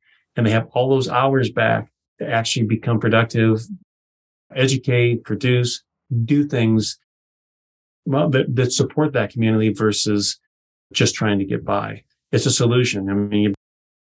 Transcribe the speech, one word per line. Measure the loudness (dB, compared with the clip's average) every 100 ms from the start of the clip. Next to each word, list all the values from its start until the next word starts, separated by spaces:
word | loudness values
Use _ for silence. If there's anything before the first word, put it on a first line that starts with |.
| _ _ _ -2
and | 0
they |
have | 0 -2
all | -2 2
those | 2 0
hours | 0 2 2 0
back | 0 0 0 -4 _ _ -12
to | -4
actually | -2 -2 -2 -2
become | -2 0 0
productive, | 2 2 0 2 2 2 -2 -16 _ _ _ _ _ _ _
educate, | -2 0 0 0 0 2 0
produce, | -4 -4 0 0 0 -6 _ _ -6 -4
do | 0 0 0
things, | 0 2 2 0 -8 _ _ _ _ _ _ _ _ _ _
well, | -4 0 2
that, | 2 0
that | 0 0
support | 0 -2 0 0
that | 0 -4
community | 0 0 2 2
versus | 0 0 0 0 0 -2 -6 _ _ _ _ _
just | 0 0 0
trying | 0 0
to |
get | -2 -6
by. | -4 -4 -4 -12 _ _ -4
It's | -2 0
a |
solution. | 0 2 2 0 -2 -2
I |
mean, | -2 0 0 0 -2 _ _ _ _